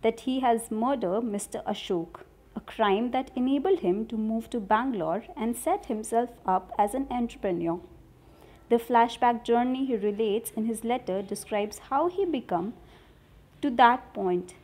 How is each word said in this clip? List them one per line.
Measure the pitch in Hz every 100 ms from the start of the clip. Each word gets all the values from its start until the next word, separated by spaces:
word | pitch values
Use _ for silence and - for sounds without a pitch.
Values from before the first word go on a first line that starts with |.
that | 220 226
he | - 262
has | 254 233 226
murdered | 220 240 277 196 196
Mister | 247 202 - - -
Ashok, | 208 - 185 170 - - - - -
a |
crime | - - 214 196 240
that | 254 269 -
enabled | 254 277 302 381
him | 185 190 220
to | 226
move | 214 226 226
to | 240
Bangalore | 190 214 262 226 160 175 - -
and | 220 233
set | - 381 -
himself | 220 220 226 240 - -
up | 185 - -
as | 208
an | 254 269
entrepreneur. | 247 233 - 202 175 165 170 - - - - - - - - -
The | 233
flashback | 233 240 233 - 247 233
journey | 226 233 247 262 269
he | 233
relates | 202 202 220 202 220
in | - 220
his | 220
letter | 226 247 247 185
describes | 196 202 - 208 214 - -
how | 269 339
he | 359 370
become | 294 233 175 185 - - - - - - - - -
to | 285
that | 240 240 247 -
point | - 190 180 180 -